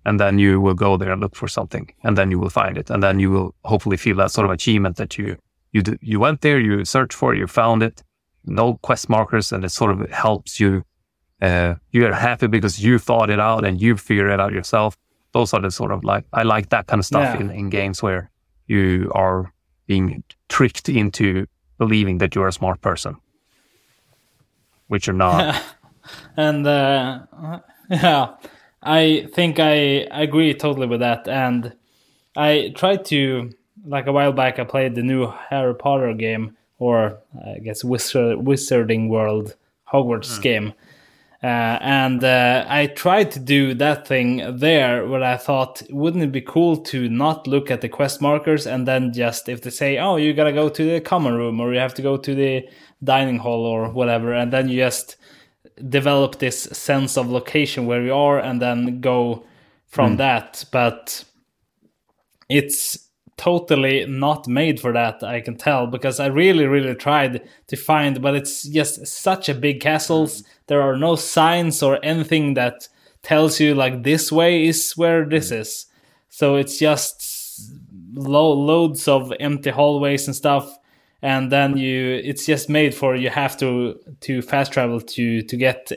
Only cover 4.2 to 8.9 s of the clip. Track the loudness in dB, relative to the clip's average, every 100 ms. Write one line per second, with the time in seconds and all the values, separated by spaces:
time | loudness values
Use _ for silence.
4.2 | 0 2 0 0 2 2 2 -2 -8 -6
5.2 | -8 -8 _ _ _ 0 0 -2 -4 0
6.2 | 0 2 2 2 2 0 0 0 0 0
7.2 | 0 0 -2 0 2 4 2 -2 _ _
8.2 | _ _ -6 0 0 0 -2